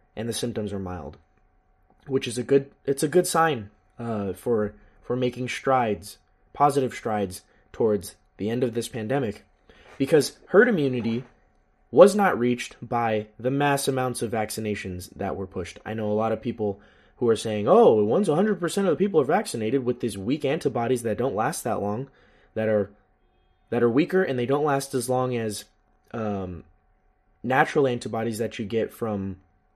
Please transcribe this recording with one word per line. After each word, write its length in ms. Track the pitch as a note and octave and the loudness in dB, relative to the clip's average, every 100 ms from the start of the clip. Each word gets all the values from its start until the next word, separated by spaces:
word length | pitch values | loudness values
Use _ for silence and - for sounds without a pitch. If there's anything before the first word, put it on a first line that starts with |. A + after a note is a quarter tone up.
| _ | _
and 140 | - A#2 | -10 -8
the 60 | |
symptoms 400 | A2 A#2+ A#2 G#2+ | -6 -6 -4 -6
are 40 | G2 | -6
mild, 380 | F#2 F2+ C#2+ D2+ _ _ _ _ _ _ _ _ - | -8 -8 -12 -16 _ _ _ _ _ _ _ _ -4
which 220 | C3+ C3 | -2 -2
is 80 | A2+ | -6
a 80 | |
good, 260 | A#2 C#3 C3+ _ | 2 2 2 _
it's 180 | - C#3 | -4 -2
a 60 | D3+ | 2
good 180 | E3+ F3 | 2 2
sign, 440 | E3 E3 C3 G#2 _ _ _ | 2 2 0 -6 _ _ _
uh, 360 | A#2 A2 G2 | -6 -4 -4
for, 400 | F#2 - A2+ G#2+ - - _ | -6 -2 0 -2 -6 -20 _
for 140 | - B2+ | -6 -2
making 320 | B2 B2 B2+ | -2 -4 -8
strides, 680 | - - C3+ A#2 G2 F2+ - _ _ _ | -4 0 2 2 -2 -6 -20 _ _ _
positive 420 | - D3 C#3 C3 | 0 2 2 -2
strides 460 | - A#2 G#2+ G2 F2+ - _ _ | -4 -4 -2 -2 -6 -18 _ _
towards 440 | - A#2 G#2 - - _ _ | -2 0 0 -2 -18 _ _
the 140 | G2 | -4
end 120 | A#2+ | -2
of 120 | B2+ | -2
this 120 | A2+ A2+ | -2 -6
pandemic, 580 | A#2+ A2 C#3 A#2+ - _ _ _ - - - | -8 -4 -2 -2 -6 _ _ _ -20 -20 -6
because 420 | C3+ D#3+ C3+ - - | 2 4 2 -4 2
herd 200 | F#3 A#3+ | 6 6
immunity 560 | G3 C#3 B2 A2+ A2+ - _ _ _ _ _ _ | 4 0 -2 -2 -4 -6 _ _ _ _ _ _
was 220 | A#2+ G3 | 8 8
not 240 | G3+ G3 G2+ | 8 2 2
reached 380 | B2 B2 - - | 0 0 -4 -12
by 460 | A#2+ A#2+ A#2 A2 G#2+ _ | -6 -2 0 -2 -4 _
the 140 | A#2+ | -4
mass 380 | C#3 C#3+ C#3 C#3+ | 0 2 2 0
amounts 340 | C3 B2+ A#2+ | 0 -2 -4
of 80 | A#2 | -4
vaccinations 800 | A2+ G#2+ - A2 G2+ G2 F2+ F#2 - | -2 -4 -4 -4 -4 -6 -10 -12 -8
that 180 | G2 | -6
were 120 | D#2 G2 | -6 -8
pushed. 340 | - E2+ - | -8 -10 -10
I 100 | - | -10
know 140 | A2 G#2+ | -6 -2
a 60 | |
lot 160 | G#2 A2 | 0 0
of 100 | A2 | -2
people 400 | A#2+ A2+ G#2+ G2 - _ _ _ | -4 -4 -4 -4 -12 _ _ _
who 120 | A#2+ | 2
are 60 | |
saying, 320 | A2 A2+ G#2+ G#2 | 2 0 -2 4
"Oh, 380 | G3+ G#3+ A2 | 8 8 6
once 240 | G#2 D3 G3 | 4 2 2
a 80 | D3+ | 2
hundred 240 | G#3 F#3+ | 2 0
percent 260 | E3+ G3+ G3 | -2 0 0
of 60 | |
the 120 | D3+ | 2
people 160 | G3+ D#3+ | 2 2
are 40 | |
vaccinated 600 | C3 F3+ - A#2+ A2 C#3 | 2 0 0 -4 0 0
with 140 | A#2+ B2 | 0 -2
these 180 | A#2+ F#2+ | -4 -4
weak 280 | F#2+ D3 | -4 -2
antibodies 580 | - E3 D#3 A#2+ A#2+ B2+ | -2 -2 -2 -2 -2 -2
that 160 | A2+ G#2 | -2 -2
don't 160 | B2+ | -2
last 300 | G2+ A#2 F#3 | -2 -4 -4
that 180 | B2 G2 | -4 -4
long, 260 | G2 G#2+ C#3 _ _ _ _ | -2 -4 -8 _ _ _ _
that 140 | - A2 | -4 0
are, 240 | G#2+ F#2+ - _ _ _ _ _ _ _ | 2 0 -6 _ _ _ _ _ _ _
that 120 | A#2+ | 0
are 80 | A#2+ | 2
weaker 320 | A#2 F3 F#3 | 4 2 2
and 160 | - B2+ | 0 -2
they 80 | A#2+ | 0
don't 180 | C#3+ | 0
last 300 | D3+ C#3 C#3 | 2 0 -2
as 160 | C3 A#2+ | -4 -2
long 260 | B2+ B2+ A#2+ | 0 0 -2
as, 280 | A2+ G#2 - _ _ _ _ | -4 -6 -12 _ _ _ _
um, 500 | A#2+ A2 G2+ F#2 E2+ - _ _ _ _ _ _ _ | -6 -4 -4 -6 -10 -14 _ _ _ _ _ _ _
natural 460 | A#2+ C3 D#3 D#3+ C#3 | -2 2 2 4 2
antibodies 500 | A#2+ B2 A2 A2+ A2 | 0 -4 -4 -4 -4
that 220 | A2+ - | -6 -6
you 40 | |
get 280 | G#2 A2+ G2+ | -4 -2 -2
from 460 | - A2+ G#2 G2 F#2 _ _ _ | -4 -4 -4 -4 -8 _ _ _